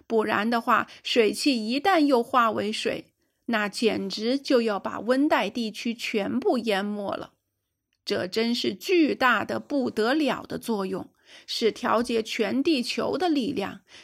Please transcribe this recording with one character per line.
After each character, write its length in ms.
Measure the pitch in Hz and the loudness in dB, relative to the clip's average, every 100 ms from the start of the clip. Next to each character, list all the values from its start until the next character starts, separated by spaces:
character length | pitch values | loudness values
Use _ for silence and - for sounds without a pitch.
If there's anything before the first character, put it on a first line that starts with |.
| - | -2
不 160 | 226 | 0
然 260 | 214 214 220 | 2 0 0
的 100 | 233 | 0
话， 280 | 240 214 - - | 2 2 0 -8
水 280 | - 247 214 | 0 2 2
汽 360 | 208 285 247 214 | 2 0 0 0
一 100 | 262 | 0
旦 220 | 330 359 | 2 4
又 200 | 294 247 | 4 4
化 300 | 240 262 226 | 2 2 2
为 220 | 214 202 | 0 -2
水， 400 | 214 - - - _ _ _ - | -2 -4 -6 -10 _ _ _ -4
那 220 | 226 208 | -2 -2
简 420 | - 220 196 196 | 0 0 0 -4
直 260 | 196 220 277 | -4 -2 -2
就 240 | 277 262 | 2 2
要 200 | 226 196 | 2 -2
把 180 | 214 - | -4 -4
温 300 | 208 254 302 | 0 2 4
带 200 | 302 202 | 2 0
地 220 | 240 220 | -2 -4
区 240 | 196 240 | -4 -6
全 460 | 233 - 220 196 233 | -6 -2 -2 0 0
部 180 | 392 262 | 2 0
淹 260 | 220 190 | 0 -2
没 320 | 208 208 202 - | -2 -4 -6 -6
了。 180 | - _ _ _ _ _ _ _ | -10 _ _ _ _ _ _ _
这 220 | - 202 185 | -6 -4 -2
真 260 | 220 233 | -2 0
是 220 | 240 233 | 0 -2
巨 400 | 202 - 359 285 | -4 0 4 4
大 300 | - 254 214 | 2 2 2
的 160 | 208 - | 0 -6
不 280 | - 285 247 | -4 -2 -2
得 260 | - 220 | 0 0
了 280 | 302 277 196 | 2 0 -2
的 160 | - - | -6 -10
作 260 | - 214 | -4 -4
用， 280 | 190 185 - _ _ - - | -4 -6 -10 _ _ -20 -10
是 240 | - 226 | -2 0
调 320 | 196 233 220 | 0 0 0
节 200 | 240 233 | 2 -2
全 380 | 220 - 202 240 | -2 -2 -2 0
地 200 | 311 277 | 2 0
球 340 | - - 226 262 | 0 -4 -2 0
的 120 | 359 | 0
力 240 | 285 214 | 0 0
量， 300 | - 190 190 _ - | -4 -6 -10 _ -20